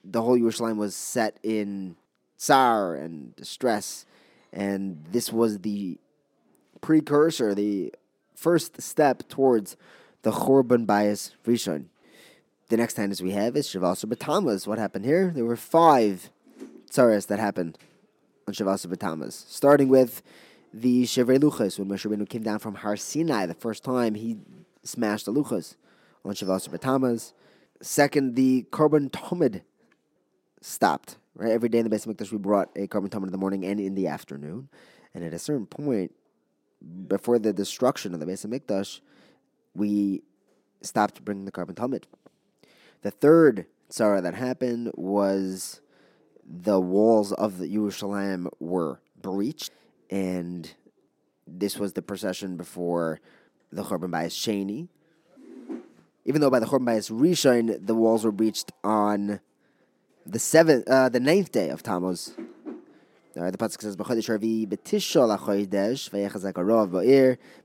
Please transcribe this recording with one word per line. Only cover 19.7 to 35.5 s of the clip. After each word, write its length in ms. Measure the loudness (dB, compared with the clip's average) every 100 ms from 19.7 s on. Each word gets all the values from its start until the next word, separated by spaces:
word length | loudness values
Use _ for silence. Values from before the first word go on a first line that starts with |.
| 6 8
with 340 | 6 6 0 -20 -20 -20 _ _
the 300 | -4 2 2
Shevrei 340 | 2 2 4 4
Luchos, 400 | 4 2 -2 -2
when 80 | -6
Moshe 240 | -6 -4
Rabbeinu 180 | -4 -4
came 140 | -6
down 160 | -4 -4
from 160 | -6
Har 220 | -8 -6 -4
Sinai 500 | -4 -2 0 0 -2
the 80 |
first 300 | -6 -8 -8
time, 320 | -4 0 0 -2
he 220 | -6 -8 -12 -20 -20 _
smashed 440 | -14 -4 -2 -2 -2
the 60 |
Luchos 440 | -2 -2 -4 -6 -16 _ _ _ _
on 100 | -12
Shavasar 360 | -6 -2 -2 -4
B'Tammuz. 640 | -6 -2 0 0 -2 -6 _ _ _ _ _
Second, 540 | -2 2 2 2 0
the 320 | 2 4 2 0
Korban 380 | 2 4 4 2
Tomid 520 | -6 -6 0 0 0 -10 _ _ _ _ _ _ _ _ _
stopped. 580 | -16 0 0 0 -6 -20 _ -6
Right, 160 | 0
every 160 | 0 2
day 100 | 0
in 100 | 0
the 80 | -2
Beis 80 |
Hamikdash 280 | -4 -10 -8
we 60 | -6
brought 320 | 0 0 0
a 140 | -6 -6
Korban 220 | -4 -4
Tomid 160 | -6 -6
in 40 |
the 80 | -4
morning 260 | -4 -2
and 140 | -4 -4
in 160 | -4
the 140 | -2 -2
afternoon, 640 | -4 -10 -14 -12 -14 -16 _ _ _ _
and 80 | -12
at 100 | -10
a 60 | -8
certain 280 | -6